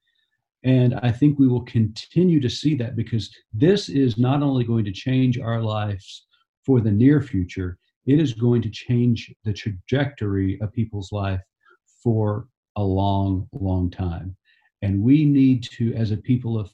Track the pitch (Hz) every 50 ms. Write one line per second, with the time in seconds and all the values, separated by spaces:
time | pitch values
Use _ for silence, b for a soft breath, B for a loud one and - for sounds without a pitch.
0 | _ _ _ _ _ _ _ _ _ _ _ _ - 127 131 127 127 123 123 -
1 | 123 120 110 - 147 147 143 139 135 127 123 120 123 - - 117 110 107 - -
2 | - - - 165 185 180 165 147 120 113 - - - 156 156 120 117 110 - 113
3 | 110 - 120 110 98 b b b b _ - 107 139 175 202 202 - - - 139
4 | 135 127 104 113 123 127 139 147 143 143 135 127 117 110 117 113 104 101 95 -
5 | - 127 131 131 131 127 123 120 - 113 117 117 113 110 107 107 104 104 101 95
6 | - - - - _ _ _ _ _ _ _ _ _ - 135 120 107 110 101 104
7 | 123 139 151 143 - - - 95 90 - - 95 92 90 87 - _ _ _ _
8 | _ 123 139 160 160 131 117 110 120 120 120 117 - 110 110 - - - 123 120
9 | 120 120 117 113 - - - _ - 110 98 - - 113 98 87 - - 127 139
10 | 139 135 - - 107 101 98 98 95 95 98 - 110 98 - - 113 113 - 104
11 | 92 - 104 104 98 98 92 92 - _ _ b b b b b _ _ _ _
12 | - 120 110 110 107 107 104 113 - - _ _ _ _ _ 104 104 95 95 95
13 | 98 101 98 98 98 98 95 92 95 - - - 95 92 92 90 90 87 - -
14 | 92 87 85 80 82 92 92 - _ _ _ _ _ _ _ _ 101 101 98 98
15 | 104 123 143 156 151 147 143 139 135 131 131 117 - - - - 117 113 - 110
16 | 113 101 107 104 - - 127 123 123 113 113 110 101 -